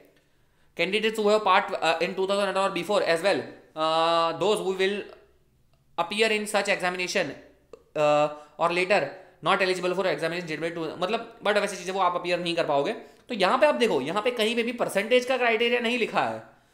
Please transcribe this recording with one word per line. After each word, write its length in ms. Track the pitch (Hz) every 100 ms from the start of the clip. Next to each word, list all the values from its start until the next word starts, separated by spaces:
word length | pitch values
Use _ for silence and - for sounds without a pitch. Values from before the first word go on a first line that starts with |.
| - _ _ _ _ _ _ -
candidates 420 | 175 214 220 220
who 120 | 208
have 120 | 214 196
part, 260 | 190 196 185
uh, 160 | 160 -
in 120 | 180 190
two 100 | 190
thousand 300 | 202 196 190
or 60 | 196 175
before 240 | 170 202 156
as 120 | 165 196
well, 160 | 147 - - - 156
uh, 520 | 160 160 165 165 165 147
those 200 | 185 196 180
who 100 | 190
will 180 | 190 202 - - _ _ _ _ _ _ _ -
appear 320 | 170 208 220
in 160 | 214 208
such 220 | 202 202
examination, 640 | 180 180 185 180 202 151 - - _ _ - _ 151
uh, 320 | 147 147 151 - - -
or 80 | 170
later 280 | 175 180 196 139 - - -
not 180 | 156 190
eligible 320 | 185 180 180
for 100 | 180 185
examination 400 | 147 160 175 170
dated 160 | 151
by 80 | 170
two, 120 | 170 160 -
मतलब 420 | 185 226 233 -
but 140 | 196 208
वैसी 180 | 202 185
चीज़ें 160 | 175
वो 60 | 190
आप 140 | 180
अपीयर 240 | 175 175 175
नहीं 160 | 175
कर 120 | 165 151
पाओगे। 260 | 143 180 240 - - -
तो 60 |
यहाँ 240 | 226 185 254
पे 80 | 302
आप 80 |
देखो, 260 | 240 226 151
यहाँ 220 | 139 196
पे 80 | 247
कहीं 240 | 240 214 233
पे 60 |
भी 100 | 233
percentage 520 | 240 165 196 220 254
का 120 | 247 254
criteria 440 | 240 226 240 240
नहीं 180 | 233 247
लिखा 240 | 208 190
है। 200 | 123 113 - _ _